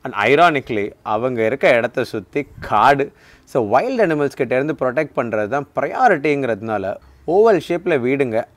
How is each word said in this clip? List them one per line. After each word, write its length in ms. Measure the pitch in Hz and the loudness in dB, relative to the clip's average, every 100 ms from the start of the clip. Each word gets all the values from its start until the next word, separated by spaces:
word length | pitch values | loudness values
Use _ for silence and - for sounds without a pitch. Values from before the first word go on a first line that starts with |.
| - | -6
And 80 | 101 107 | -2 2
ironically, 580 | 143 170 143 - 113 104 - 110 | 4 4 2 -4 -4 -4 -8 -4
அவங்க 260 | 107 127 123 110 | -2 -2 0 -2
இருக்க 260 | 135 185 120 | 2 2 2
இடத்த 240 | 113 - 117 | 0 -4 -6
சுத்தி 300 | 110 92 143 139 - - | -8 -6 -8 -8 -14 -2
காடு. 380 | 107 123 143 143 _ _ _ _ | 4 4 4 -2 _ _ _ _
So, 80 | 139 107 | -4 2
வைல்ட் 280 | 123 233 254 190 | 0 0 0 0
அனிமல்ஸ் 340 | 151 143 - | 2 -2 -2
கிட்ட 140 | 120 127 | -2 0
இருந்து 160 | 151 151 | -2 -2
ப்ரொடெக்ட் 340 | 127 127 147 - | -2 -2 -4 -4
பண்றது 300 | 120 107 104 | -4 -2 -2
தான் 140 | 139 139 - | -4 -6 -6
ப்ரையாரிட்டிங்கிறதுனால 1160 | 143 226 254 165 151 139 127 104 110 107 95 - _ _ - | -4 0 2 2 0 0 -2 -4 -4 -4 -4 -8 _ _ -2
ஓவல் 280 | 180 226 185 - | 2 4 2 0
ஷேப்ல 320 | 175 180 151 120 | -4 -2 0 0
வீடுங்க 300 | 139 131 110 - | 0 -2 -2 -6